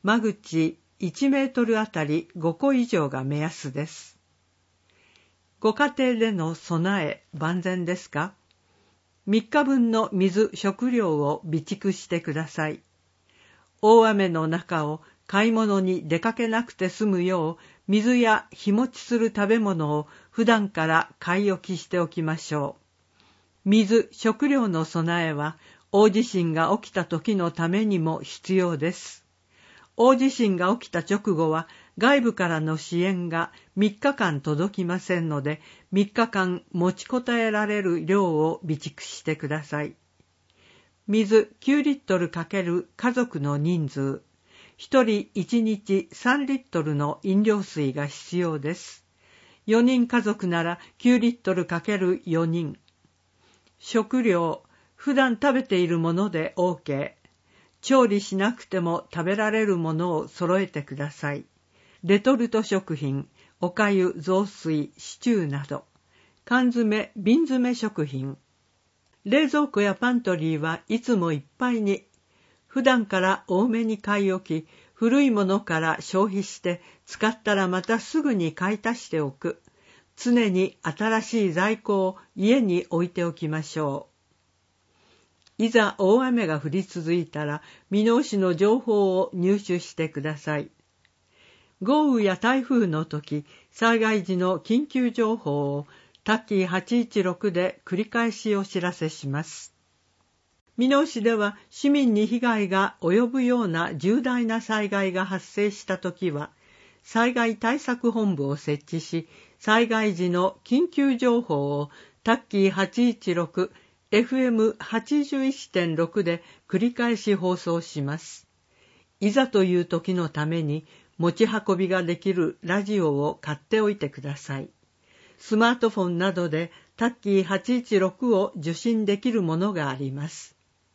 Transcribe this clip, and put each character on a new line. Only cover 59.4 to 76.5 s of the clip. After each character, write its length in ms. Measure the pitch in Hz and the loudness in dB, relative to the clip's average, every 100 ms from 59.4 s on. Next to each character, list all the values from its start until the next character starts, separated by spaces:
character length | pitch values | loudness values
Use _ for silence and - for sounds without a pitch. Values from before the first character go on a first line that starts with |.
| 214 | 0
れ 160 | 220 214 | 0 0
る 120 | 180 | 0
も 160 | 160 | 0
の 220 | 156 175 160 | -2 -2 -2
を 120 | - | -4
揃 320 | - 175 190 | -4 0 0
え 80 | 185 | 0
て 140 | - | -6
く 120 | 143 | -10
だ 160 | 139 143 | -8 -10
さ 240 | - 147 | -6 -8
い。 100 | 143 - _ _ _ _ _ | -8 -10 _ _ _ _ _
レ 160 | 175 202 | 0 2
ト 160 | 226 269 | 4 2
ル 120 | 233 | 2
ト 140 | 220 | -2
食 320 | 214 196 190 | 0 -2 -2
品、 340 | 151 139 139 139 _ _ - | -6 -4 -4 -8 _ _ -6
お 100 | 180 | -6
か 180 | 180 208 | 0 2
ゆ、 240 | 196 180 175 | 2 2 -2
雑 260 | 156 190 | 0 0
炊、 480 | 202 - 160 156 147 - | 0 -6 -4 -2 -4 -10
シ 220 | - - | -20 -6
チ 120 | 247 | 0
ュ 100 | 220 | 0
ー 20 | 156 | 0
な 160 | 143 | -4
ど。 200 | 139 143 - _ _ _ _ _ | -6 -10 -12 _ _ _ _ _
缶 220 | - 247 247 | -2 2 2
詰、 440 | 240 220 214 - - | 2 0 0 -4 -4
瓶 320 | 190 277 311 | 2 4 4
詰 260 | 262 247 | 0 0
食 320 | 240 220 214 147 | -2 -4 -4 -6
品。 320 | 131 135 139 _ _ _ _ _ _ _ _ | -4 -8 -12 _ _ _ _ _ _ _ _
冷 240 | 202 269 302 | 0 2 2
蔵 180 | 294 285 | 2 0
庫 140 | 202 | 0
や 160 | 202 190 | 0 0
パ 160 | 240 | 0
ン 80 | 240 | 0
ト 160 | 214 180 | 0 -2
リ 180 | 160 | -2
ー 40 | 156 | -2
は 220 | 160 170 - | -2 -6 -4
い 140 | 220 | -4
つ 160 | 240 226 | 0 0
も 160 | 170 | 2
い 60 | 151 | -2
っ 40 | 139 - | -6 -6
ぱ 140 | 247 | -4
い 80 | 233 | -2
に。 240 | 202 196 _ _ _ _ _ _ _ | 0 -2 _ _ _ _ _ _ _
普 160 | 262 | 0
段 240 | 262 254 202 | 2 2 0
か 140 | 190 | 0
ら 240 | 185 190 - | 0 0 0
多 180 | 185 240 | 0 2
め 180 | 226 | 0
に 140 | 226 214 | -2 -4
買 260 | 208 202 | -2 0
い 80 | 196 | 0
置 300 | 190 196 160 | -2 -4 -6
き、 60 | 156 - _ | -6 -20 _
古 280 | - 226 269 | -2 2 4
い 80 | 277 | 4
も 140 | 214 | 4
の 160 | 190 196 | 2 0
か 200 | - 160 | 0 -2
ら 160 | 160 156 | -2 -4
消 260 | - 190 208 | -2 0 0
費 180 | 196 | 0
し 160 | 196 | -6